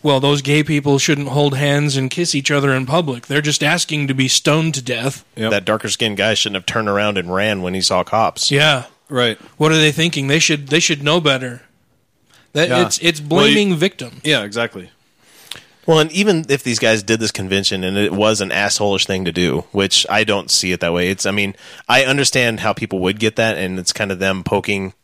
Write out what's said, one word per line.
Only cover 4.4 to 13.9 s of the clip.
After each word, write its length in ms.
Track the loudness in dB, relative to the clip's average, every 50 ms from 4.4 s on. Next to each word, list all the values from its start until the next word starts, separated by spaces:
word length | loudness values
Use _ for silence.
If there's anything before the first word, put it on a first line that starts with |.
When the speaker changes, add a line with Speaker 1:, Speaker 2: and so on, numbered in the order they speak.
| 2 2 2 2 2 0 -2
Speaker 1:
to 60 | -4
death." 440 | -6 -6 -6 -4 -4 -4 -6 -6 _ _ _
Speaker 2:
Yep. 160 | -4 0 0
Speaker 3:
That 140 | 0 0 2
darker 240 | 0 -2 0 0 -6
skinned 280 | -2 -2 -2 -2 0
guy 160 | 0 2 2 2
shouldn't 200 | 0 0 -2 -4
have 80 | -6 -6
turned 200 | -4 -4 -2 0
around 300 | 0 0 0 0 0 0
and 160 | -2 -4 -2 -2
ran 280 | 0 0 0 0 -2 -4
when 100 | -4 -4
he 80 | -2
saw 220 | -2 0 0 0 0
cops. 480 | 0 0 0 0 0 0 -2 -2 0
Speaker 1:
Yeah. 340 | 2 2 4 2 2 0 -4 -10 _ _ _ _
Speaker 2:
Right. 280 | -2 0 0 0 -2 -6 -12 -20 _
Speaker 1:
What 140 | 0 2 2
are 60 | 4
they 140 | 4 4 2
thinking? 360 | 2 2 -2 -2 -2 -2 0
They 120 | 0 2 2
should, 280 | 2 2 0 -2 -2
they 120 | 0 0 0
should 200 | 2 0 -2 -2
know 180 | 0 0 0 2
better. 420 | 2 2 0 0 -4 -8 -12 -14 -20 _ _ _ _ _ _ _ _ _ _ _ _ _ _ _ _ _ _
That 160 | 0 2 2
Speaker 2:
Yeah. 160 | 2 2 2
Speaker 1:
it's, 140 | 0 -2 0
it's 200 | 0 0 0 0
Speaker 2:
Well, 260 | -4 0 2 4 4
you 80 | 6 4
Speaker 1:
blaming 200 | 4 4 2 2
victim. 460 | 0 0 -2